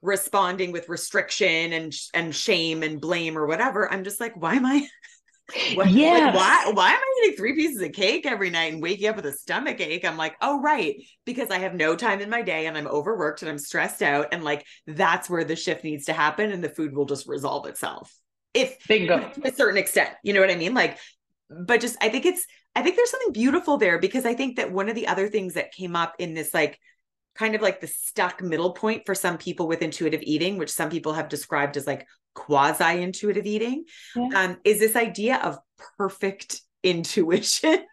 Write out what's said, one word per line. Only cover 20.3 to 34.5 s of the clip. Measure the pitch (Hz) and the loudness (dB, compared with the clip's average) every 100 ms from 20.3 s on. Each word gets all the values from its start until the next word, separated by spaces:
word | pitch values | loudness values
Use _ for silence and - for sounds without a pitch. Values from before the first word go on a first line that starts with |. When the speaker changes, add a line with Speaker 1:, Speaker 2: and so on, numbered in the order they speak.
Speaker 1:
know | 202 | 4
what | 190 | 4
I | 175 | 4
mean? | 165 | 0
Like, | 247 165 - - _ _ _ _ | 2 0 0 -18 _ _ _ _
but | 156 175 240 | -14 0 2
just, | 233 - | 2 -2
I | 220 | 0
think | 247 349 | 2 0
it's, | 359 - - _ | 0 -6 -12 _
I | - | -2
think | 254 370 | 0 2
there's | 480 | 2
something | 523 480 | 2 -4
beautiful | 226 247 311 - 285 | 2 2 2 2 2
there, | 196 170 | 4 4
because | 185 262 | 2 0
I | 240 | -2
think | 240 262 247 | -2 -2 -4
that | 226 | -4
one | 185 196 | -2 -2
of | |
the | 226 - | -2 -2
other | 180 196 | 0 0
things | 208 185 | -2 -4
that | 170 - | -6 -8
came | - 185 | -8 -6
up | 175 165 - | -4 -4 -6
in | 175 | -8
this, | 160 151 | -6 -4
like, | 175 151 - _ _ _ _ _ | 0 0 -2 _ _ _ _ _
kind | - 220 | -6 -2
of, | 214 | 0
like, | 214 185 | 0 -2
the | 160 | -8
stuck | - - - 180 - | -8 -8 -2 -2 -2
middle | 185 160 175 | -4 0 0
point | 175 214 220 | 0 -2 -2
for | - | -4
some | 185 185 165 | -2 -2 -2
people | - 170 165 | -6 -4 -2
with | 165 | 0
intuitive | 165 147 147 156 | -2 -2 -2 -2
eating, | - 151 170 202 | -2 0 0 -2
which | 151 | -4
some | - 156 | -4 -4
people | 165 151 | -4 -4
have | 156 151 | -4 -4
described | 143 - 151 143 143 | -8 -4 0 0 -2
as, | 139 | -6
like, | 131 - _ _ | -6 -8 _ _
quasi-intuitive | - - 143 139 156 170 175 180 185 208 196 | -20 0 4 4 4 2 2 -2 -4 -2 -2
eating, | 208 208 233 269 330 - - | -2 -2 -2 -4 -8 -20 -12
Speaker 2:
Yeah. | 240 247 | -6 0
Speaker 1:
um, | 196 185 | 2 0